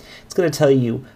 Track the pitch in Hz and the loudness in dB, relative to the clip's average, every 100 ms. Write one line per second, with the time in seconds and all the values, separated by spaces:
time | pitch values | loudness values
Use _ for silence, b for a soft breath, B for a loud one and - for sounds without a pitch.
0 | B B B - 170 - 143 135 120 117 | B B B -2 -2 2 2 2 0 -4
1 | - | -10